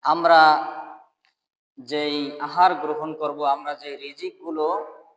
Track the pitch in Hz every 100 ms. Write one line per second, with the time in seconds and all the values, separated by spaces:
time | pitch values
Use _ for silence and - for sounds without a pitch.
0 | 143 160 170 165 156 151 - - - -
1 | _ _ _ _ _ _ _ - 127 147
2 | 147 147 139 143 147 156 180 160 147 151
3 | 156 151 151 147 147 139 147 143 147 139
4 | 139 143 180 - 160 156 156 190 - -
5 | _